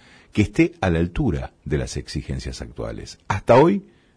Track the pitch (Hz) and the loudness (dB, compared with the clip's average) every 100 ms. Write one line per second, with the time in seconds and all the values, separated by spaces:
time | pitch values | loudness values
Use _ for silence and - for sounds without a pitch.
0 | _ - _ - 101 - 165 - 95 82 | _ -20 _ -2 0 2 0 0 0 0
1 | 87 - 135 69 64 _ 65 71 62 69 | 0 -2 -2 -2 -6 _ -4 -4 -4 -8
2 | - 71 - 65 65 - 58 58 57 52 | -8 -10 -8 -8 -8 -12 -14 -12 -12 -12
3 | - - - 101 - 120 165 196 - _ | -16 -14 -6 -4 4 6 6 2 -4 _
4 | _ | _